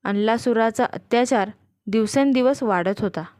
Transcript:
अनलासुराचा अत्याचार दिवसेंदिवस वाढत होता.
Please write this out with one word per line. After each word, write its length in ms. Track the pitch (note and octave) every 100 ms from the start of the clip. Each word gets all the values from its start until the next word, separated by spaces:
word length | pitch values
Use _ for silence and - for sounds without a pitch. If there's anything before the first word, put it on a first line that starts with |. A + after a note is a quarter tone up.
अनलासुराचा 800 | G3 G3+ G#3+ A#3 B3 A3+ A3+ A3+ B3
अत्याचार 640 | - - A#3+ B3 A#3+ G3 - _ _ -
दिवसेंदिवस 760 | G#3+ G#3+ C#4 C#4 C4 B3+ C#4
वाढत 380 | A#3 F#3 F3 G3
होता. 220 | G#3 E3 E3 _